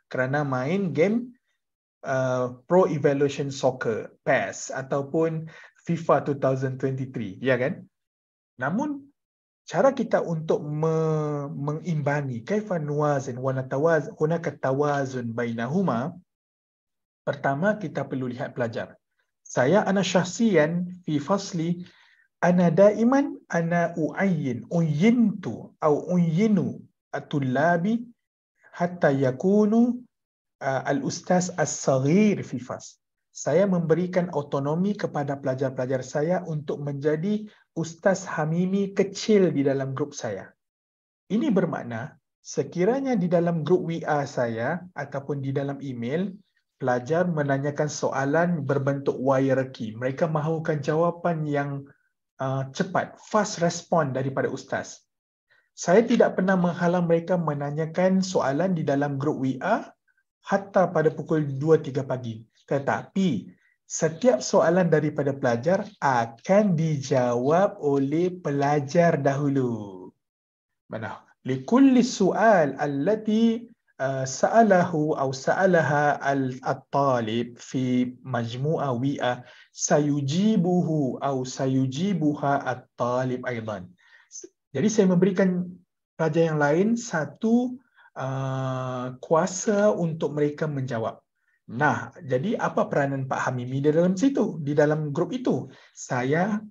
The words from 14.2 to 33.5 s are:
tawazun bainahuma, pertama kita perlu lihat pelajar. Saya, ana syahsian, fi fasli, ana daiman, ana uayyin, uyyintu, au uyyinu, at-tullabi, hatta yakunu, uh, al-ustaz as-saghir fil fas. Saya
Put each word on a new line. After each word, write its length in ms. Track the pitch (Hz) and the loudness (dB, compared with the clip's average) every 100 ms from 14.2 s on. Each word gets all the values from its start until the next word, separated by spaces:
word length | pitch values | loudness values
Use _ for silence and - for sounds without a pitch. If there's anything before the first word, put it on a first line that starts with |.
| 156 165 165 | -2 0 -4
tawazun 800 | - 135 135 147 143 131 127 117 | -4 -2 0 0 0 -2 -4 -6
bainahuma, 800 | 113 120 117 120 170 180 117 139 - - _ _ _ _ _ _ _ _ _ - | -4 -4 -4 -2 0 0 0 -4 -8 -20 _ _ _ _ _ _ _ _ _ -6
pertama 480 | 135 143 139 196 | -2 -2 0 0
kita 320 | 208 151 147 135 | -2 -4 -6 -6
perlu 240 | 135 127 | -6 -6
lihat 240 | 120 127 | -6 -8
pelajar. 400 | - 117 113 92 - _ _ _ _ | -4 -4 -4 -10 -12 _ _ _ _
Saya, 400 | - - 127 196 202 | -6 0 4 4 4
ana 160 | 196 185 | 0 2
syahsian, 800 | 185 170 - 226 170 151 175 180 - | 2 0 0 2 4 4 0 -4 -8
fi 160 | - 147 | -4 -4
fasli, 640 | 143 196 - 170 165 175 180 _ _ _ _ _ 170 | 0 -2 -2 -4 -2 -4 -8 _ _ _ _ _ 2
ana 240 | 180 175 | 4 4
daiman, 720 | 156 202 208 226 269 311 370 - | 6 6 6 4 4 2 -4 -6
ana 480 | 170 170 175 170 165 | -4 0 0 0 0
uayyin, 720 | 151 147 196 160 139 113 - | -2 0 0 0 -2 -4 -4
uyyintu, 1040 | 175 160 147 214 240 214 - 127 104 - _ | 0 0 4 4 6 2 0 -6 -8 -12 _
au 140 | 156 143 - | 2 2 2
uyyinu, 640 | 180 165 156 220 196 127 - - _ _ | 2 2 2 2 2 0 -6 -14 _ _
at-tullabi, 960 | 143 - 151 135 127 165 175 185 233 - - _ _ _ _ _ | -12 -4 -2 0 2 2 2 0 -2 -4 -16 _ _ _ _ _
hatta 400 | - 175 180 156 | -6 -4 0 2
yakunu, 880 | 139 131 127 185 208 214 226 240 240 - _ _ _ _ _ | 2 0 0 2 4 4 4 2 0 -10 _ _ _ _ _
uh, 200 | 139 135 - | -4 -2 -2
al-ustaz 640 | 143 165 - - 180 180 - | -2 -2 -6 0 0 0 -2
as-saghir 880 | 147 - - 131 139 185 214 139 127 | -4 -2 0 2 4 4 4 2 -4
fil 160 | 127 | -10
fas. 400 | - 95 - - _ _ _ - | -10 -12 -14 -20 _ _ _ -8
Saya 320 | - | 0